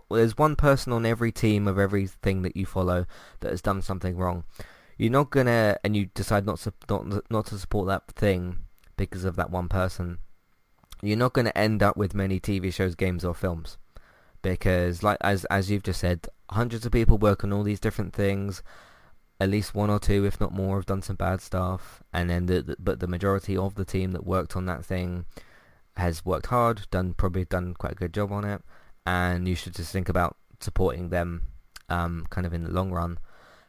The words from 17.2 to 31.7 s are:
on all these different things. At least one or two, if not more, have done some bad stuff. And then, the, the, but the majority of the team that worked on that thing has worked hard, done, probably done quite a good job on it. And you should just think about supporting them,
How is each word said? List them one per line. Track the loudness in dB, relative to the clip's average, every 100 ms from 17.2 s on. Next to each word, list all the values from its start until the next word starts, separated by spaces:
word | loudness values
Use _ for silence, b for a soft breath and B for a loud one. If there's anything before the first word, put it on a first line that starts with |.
| 4 2
on | 0
all | -2
these | -2 -2
different | -4 -4 -6
things. | -2 -2 -2 -4 -8 b b b b b b _ -2
At | 0
least | 0 -2
one | -2 0
or | 2
two, | 4 4
if | 2 0
not | -2
more, | 0 -2 -2
have |
done | -2 -4
some | -4 -2
bad | -2 -2
stuff. | -4 -4 -2 -4 -8 -18 -6
And | -2 0
then, | 0
the, | 2 0
the, | 0 -4
but | -2 -2
the | -2
majority | -2 0 0 0 -2
of | -2
the | -4
team | -2 -2 -2
that | -4
worked | -2 -2 0
on | -4 -4
that | -6
thing | -4 -4 -2 -4 -8 b b b b b b -2
has | -2 0
worked | -2 -2
hard, | 0 2 4 2 -2
done, | -2 0
probably | 0 0 0
done | -2 -2 -4
quite | -6 -8
a |
good | -6 -4
job | -2 -2
on | -2
it. | -4 -6 -10 b b b
And | -2 0 0 0
you | 0
should | -2 -4
just | -10 -6
think | -4 0
about | 2 2 -2 _ -10
supporting | -2 2 2 0 -2
them, | -2 -2 -2 -4 -6 -20